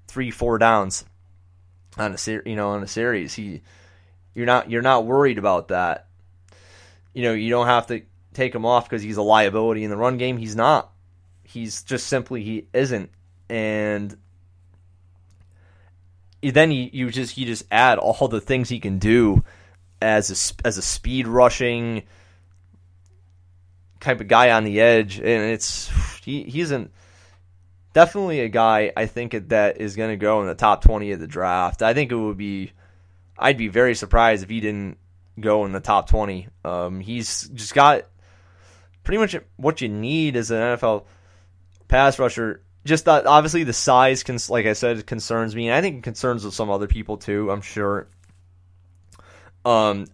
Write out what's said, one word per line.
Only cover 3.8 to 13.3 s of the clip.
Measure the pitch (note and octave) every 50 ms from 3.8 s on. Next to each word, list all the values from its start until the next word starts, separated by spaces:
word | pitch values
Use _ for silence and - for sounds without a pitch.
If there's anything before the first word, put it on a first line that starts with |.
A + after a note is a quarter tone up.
| _ _ _ _ _ _ _ _ _ _ -
you're | A2+ A#2+
not, | A#2+ B2+ B2 - A2+
you're | A#2 A#2
not | B2 C3+ C3 A#2+ A2+
worried | A#2 C3 C#3 C#3+ C3+ A#2 G#2+
about | G2 G2+ F#2 F2 - -
that. | F#2 F2+ F2+ E2+ D2+ - - _ _ _ _ _ _ _ _ _ - _ - - - - - - _ _ _ _ -
You | C3
know, | A#2+ A#2
you | A2 G#2+ A2 A2+
don't | A#2+ A#2+ A#2+
have | B2 B2 A#2 A#2
to | - A#2+ G#2+ - _ _ _ _ _ -
take | C3+ C3 B2 B2
him | A2+ A2+
off | A#2 B2 A#2+ - -
'cause | B2 A2
he's | G#2 G#2+ G#2
a | G#2
liability | G#2 G#2+ A2 A2 G#2+ G2 G2 A2 A2+ A2+ A2 G#2+ A2
in | G#2+
the | G2+
run | G#2 A#2 B2+ B2+ A#2+
game. | B2+ B2+ B2+
He's | A#2+ A2+ A2 G#2+
not. | A2+ A#2 D3 D#3 - - - _ _ _ _ _ _ _ _ _ _ _
He's | _ - A#2+ A2+ G#2+ - -
just | - - C3+ A#2+ -
simply, | - C#3 C3 A#2+ - C3 A#2
he | G#2 A2 A2 G#2 - _
isn't. | - B2 C#3 C3 B2 G2+ F2+ - _ _ _ _